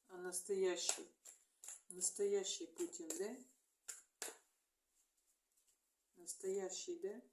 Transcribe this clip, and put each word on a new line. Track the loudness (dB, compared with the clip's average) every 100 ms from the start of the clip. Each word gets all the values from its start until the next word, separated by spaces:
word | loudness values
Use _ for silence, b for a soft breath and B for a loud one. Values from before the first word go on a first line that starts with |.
| -14
А | -8
настоящий? | -4 -4 0 4 4 4 2 2 0 _ -20 -20 _ _ -14 -14 -12
Настоящий | -2 0 4 4 4 2 -2 -4
Путін | -2 -4 -2 -4 0
де? | 0 -2 -12 _ _ _ -12 -12 -12 -10 -10 -10 _ _ _ _ _ _ _ _ _ _ _ _ _ _ _ _ _ -14
Настоящий | -10 -2 2 2 2 -2 -4 -2
де? | -2 -4 -10